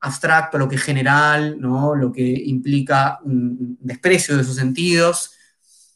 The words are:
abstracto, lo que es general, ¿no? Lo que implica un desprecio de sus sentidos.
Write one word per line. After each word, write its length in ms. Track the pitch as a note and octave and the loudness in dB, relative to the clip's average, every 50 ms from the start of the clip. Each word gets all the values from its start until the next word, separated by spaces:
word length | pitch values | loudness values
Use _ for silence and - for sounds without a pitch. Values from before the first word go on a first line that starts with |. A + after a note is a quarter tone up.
abstracto, 580 | - D3 C#3 - - D#3+ D#3+ - - - - C#3+ | -10 -10 -8 -4 0 2 2 2 2 2 -2 -2
lo 100 | C3+ C3 | -2 -2
que 80 | C#3 | -2
es 60 | C3 - | -2 -2
general, 760 | - C#3+ C3+ C3 C3 C#3 D3 D3+ D3+ D3+ D3+ D3+ D3+ D3+ C#3+ | -2 -2 0 2 2 4 4 4 4 2 2 0 -2 -6 -6
¿no? 340 | C3 B2+ B2+ C3 C#3+ D3 D3 | -4 -2 -2 0 0 0 0
Lo 180 | C#3+ C3 B2 B2 | 0 0 -2 -2
que 100 | C3 B2+ | -2 -2
implica 1000 | B2 B2+ C3+ - C#3+ C3+ B2+ B2+ C#3 C#3+ C#3+ C3+ - C#3+ C3+ C3+ C#3 - - - | -2 -2 -2 -2 -2 -4 -4 -2 0 0 0 2 2 2 2 2 2 -2 -4 -6
un 540 | C#3+ C3 B2+ A#2+ B2 A#2+ B2+ B2+ A#2+ - - | -2 -2 0 0 -2 -4 -6 -8 -10 -10 -10
desprecio 560 | B2+ B2+ B2+ - - F3+ F#3 E3+ F3 - D3 | -10 -10 -8 -2 2 2 2 2 2 0 0
de 80 | C#3 C#3 | 0 0
sus 120 | B2+ C3 | 0 -2
sentidos. 760 | C3 C3 C3 C3 B2+ E3+ F3+ F3 E3+ E3+ E3+ E3+ - - - - _ _ _ _ _ _ _ _ _ _ _ _ | -2 -2 -2 -2 -2 0 2 2 4 4 2 2 -2 -6 -10 -14 _ _ _ _ _ _ _ _ _ _ _ _